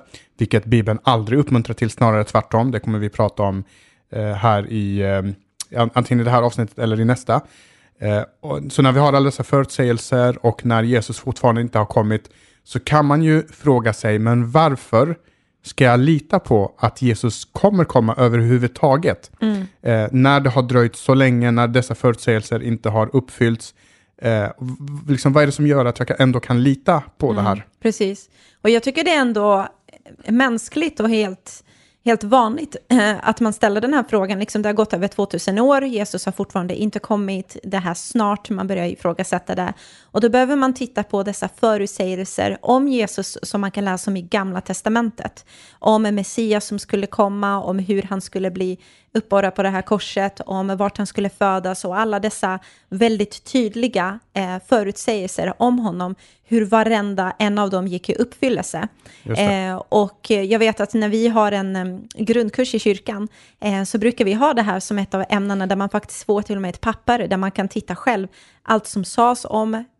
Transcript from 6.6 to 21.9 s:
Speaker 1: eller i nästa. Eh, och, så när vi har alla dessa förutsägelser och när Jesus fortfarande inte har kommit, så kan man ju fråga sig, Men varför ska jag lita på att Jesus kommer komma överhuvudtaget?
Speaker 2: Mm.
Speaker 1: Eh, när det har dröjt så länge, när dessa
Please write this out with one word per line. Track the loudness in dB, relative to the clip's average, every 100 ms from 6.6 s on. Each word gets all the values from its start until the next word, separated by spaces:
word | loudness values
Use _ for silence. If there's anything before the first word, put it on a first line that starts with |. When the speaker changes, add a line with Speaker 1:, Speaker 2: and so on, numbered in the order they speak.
| -6 -4
Speaker 1:
eller | -2 0
i |
nästa. | 2 0 0 -2 -2 _ _ _ _ -8
Eh, | -2 -2 -4 _
och, | -8 -8 -4
så | 2
när | 4
vi | 6
har | 4
alla | 4
dessa | 2 0
förutsägelser | 0 0 0 0 0 0 0 2 2 2 0
och | 0 0
när | 2
Jesus | 2 0 0 -8
fortfarande | -8 0 2 2
inte | 0 -2
har | 0
kommit, | 0 2 0 -4 _ _ _
så | -10 -8
kan | 0 2 4
man | 4
ju | 4 2 0
fråga | -4 2 2 2
sig, | 0 0 2
Men | 2 2 2
varför | 4 2 2 0 2 2 0 _ _ _ _ -8
ska | 2
jag | 4 6
lita | 4 2 2 -2
på | 2 0 0 -2
att | -4 0
Jesus | 0 0 -2 -4
kommer | -10 0 2 4
komma | 2 2 2 2
överhuvudtaget? | 2 4 4 2 0 0 2 2 2 -2 -6 -4
Speaker 2:
Mm. | -2 -2 -6 _
Speaker 1:
Eh, | -2 0 2
när | 4 4 4
det | 2
har | 0
dröjt | 2 2 2 0
så | 2
länge, | 4 4 4 2
när | 2 2
dessa | 2 0